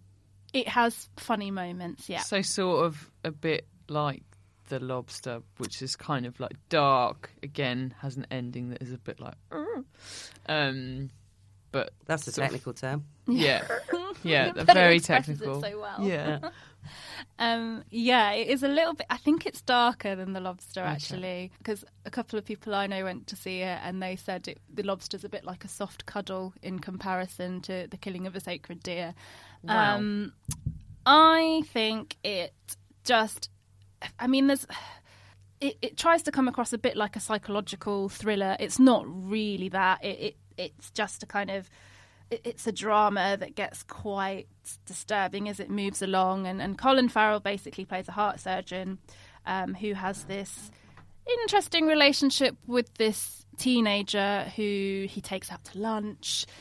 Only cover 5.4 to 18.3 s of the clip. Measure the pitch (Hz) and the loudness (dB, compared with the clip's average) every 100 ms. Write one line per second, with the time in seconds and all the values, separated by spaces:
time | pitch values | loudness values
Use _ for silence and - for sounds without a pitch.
5.4 | - - 120 - 131 - - 139 123 - | -10 -10 -10 -8 -8 -8 -4 -2 -4 -6
6.4 | 127 - - 165 143 131 123 - - - | -10 -10 -2 4 6 6 4 -2 -14 -14
7.4 | 143 143 139 123 131 123 139 131 - 131 | -12 -4 -2 -2 -4 -6 -8 -8 -8 -6
8.4 | 123 123 123 123 123 127 - - - - | -6 -8 -8 -8 -10 -12 -12 -12 -12 -16
9.4 | - - 320 440 262 _ - - - - | -12 -8 -6 -6 -8 _ -18 -16 -16 -14
10.4 | - 156 139 131 127 131 135 - - _ | -4 0 0 -2 -6 -8 -8 -12 -20 _
11.4 | _ - _ 139 - - - 156 139 - | _ -20 _ -2 -2 -4 -4 -4 -2 -2
12.4 | 135 - - 117 131 143 147 _ - 247 | -2 -2 -8 -6 -4 -4 -6 _ 0 4
13.4 | 147 123 - 226 - 349 370 381 170 151 | 4 4 0 -6 -4 -4 -4 -6 2 4
14.4 | 131 - 165 185 175 170 - 160 147 147 | 4 2 8 10 10 8 6 2 2 -4
15.4 | 139 139 170 208 208 202 202 160 151 151 | -4 -4 -4 -6 -8 -4 -2 0 -2 -4
16.4 | 147 - - - - - - - - - | -6 -12 -20 -20 -20 -18 -16 -16 -14 -4
17.4 | 233 233 226 226 - 233 240 254 208 | -2 0 -4 -8 -8 -2 4 6 6